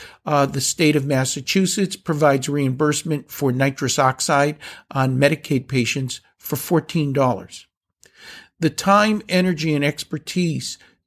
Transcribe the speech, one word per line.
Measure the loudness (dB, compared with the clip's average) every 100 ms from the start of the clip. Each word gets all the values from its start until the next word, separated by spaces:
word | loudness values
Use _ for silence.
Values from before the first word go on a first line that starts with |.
| -16 -12 -2
uh, | 0 2
the | 0
state | -4 2 2 2
of | 2
Massachusetts | 0 -2 -4 -2 0 2 0 -2 -4
provides | -4 2 4 4 0
reimbursement | -2 0 0 0 0 -2 -6 -6
for | -2 0
nitrous | 2 0 0 -2 2
oxide | 2 0 0 2 2 -2 -12 -20 -8
on | -2 0 4
Medicaid | 2 2 -2 -2 0
patients | -2 0 -2 -6 -8 _ _
for | -8 -8
fourteen | 0 0 0 -2 -2
dollars. | 0 0 0 -8 -20 -20 _ _ _ _ _ -20 -20 -20 -4
The | -4
time, | 0 2 4 4 0 0
energy, | 0 2 0 0
and | 0
expertise | 0 -2 -8 -10 -6 -2 -2 -2 -6 -12 _ _